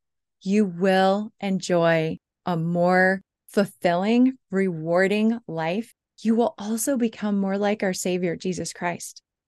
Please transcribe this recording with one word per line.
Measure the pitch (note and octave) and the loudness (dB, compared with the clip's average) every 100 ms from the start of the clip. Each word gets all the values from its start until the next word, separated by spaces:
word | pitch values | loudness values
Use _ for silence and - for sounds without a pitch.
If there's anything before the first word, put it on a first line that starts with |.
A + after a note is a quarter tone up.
| _ _ _ _ | _ _ _ _
you | F#3+ G#3 | 0 2
will | G3+ E3+ F#3+ F#3+ F#3+ G3+ G#3+ - | 2 0 2 4 4 2 -4 -8
enjoy | G3+ F#3+ - F3 E3 E3 D#3+ F3+ _ _ - | -4 -4 0 2 4 2 0 -6 _ _ -6
a | E3+ | -4
more | E3 F3 F3 F#3 F#3 F#3+ - _ _ | -2 0 2 4 4 0 -6 _ _
fulfilling, | - G3 - F3+ E3+ G3+ A#3+ B3+ C4 _ | -2 -2 -2 0 0 2 4 4 0 _
rewarding | F#3+ F#3+ D#3+ D#3+ E3+ F#3+ G#3 A3 A#3 - | -2 -2 -2 0 2 2 2 0 -2 -6
life. | D#3+ D#3+ F#3+ A3+ _ _ - | -6 -4 -4 -6 _ _ -6
You | A3 | 0
will | A3+ A#3+ - | 2 0 -2
also | G#3 A3 - C4+ | -6 -4 -2 0
become | A#3 - G#3 G3+ | -2 -2 -4 -2
more | G3 G3 | -2 -2
like | G3+ G#3+ | -2 0
our | G3 | -2
Savior, | F#3 F#3+ F3+ F3 D#3+ | -2 -2 -2 -2 -4
Jesus | F#3 E3+ E3 | -6 -6 -8
Christ. | - F3 E3+ - - _ _ | -8 -8 -8 -12 -18 _ _